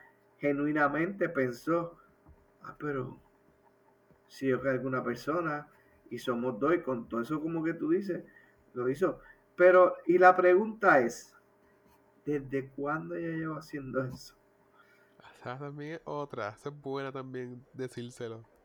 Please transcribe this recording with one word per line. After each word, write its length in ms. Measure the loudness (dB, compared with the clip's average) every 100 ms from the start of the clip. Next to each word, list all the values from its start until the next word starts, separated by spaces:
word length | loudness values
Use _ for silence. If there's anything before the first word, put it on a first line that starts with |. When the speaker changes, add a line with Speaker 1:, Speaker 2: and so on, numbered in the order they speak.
| -20 _ _ _
Speaker 1:
genuinamente 880 | -2 0 0 2 0 0 -2 -2 -2
pensó, 680 | 0 -2 -2 -2 -2 -2 -12 _ _ -20 -20 _ _
"Ah, 140 | -20 -10
pero 420 | -6 -6 -6 -12 _ _ _ _ _ _ _ _ _ _ _
si 200 | -6 -2
yo 120 | 0
cargo 260 | 0 -2 -2
una 140 | -4
persona 680 | -4 -6 -4 -4 -4 -6 -10 _ _ _ -16
y 80 | -10
somos 400 | -6 -4 -4 -2
dos", 140 | 0
y 80 | 0
con 260 | 0 -6 -4
todo 140 | -6
eso 180 | -4 -4
como 240 | -4 -4
que 100 | -4
tú 160 | -4 0
dices, 340 | 0 -2 -8 -10 -20 -20 _ _
lo 140 | -4 -4
hizo. 320 | 0 -2 -2 -14 -20 _ 6
Pero, 400 | 8 10 8 4 2
y 120 | 8
la 180 | 8 8
pregunta 640 | 6 6 4 2 4 6
es: 340 | 4 -4 -16 -20 _ _ _ _ _ _ _ _ -6
¿desde 420 | -4 -4 -6 -6
cuándo 440 | -6 -4 -4 -6 -8
ella 200 | -6 -6
lleva 220 | -6 -8
haciendo 460 | -10 -12 -6 -4
eso? 300 | -4 -8 -18 -20 _ _ _ _ _ _ _ -20 -20 -16
Speaker 2:
Esa 180 | -14 -12
también 360 | -12 -12 -12
es 60 | -12
otra, 460 | -10 -8 -8 -8 -8
esa 180 | -8 -14
es 120 | -12
buena 300 | -10 -8 -8
también 540 | -10 -12 -10 -12 -14 -18
decírselo. 760 | -10 -10 -10 -14 -12 -12 -12 -18 _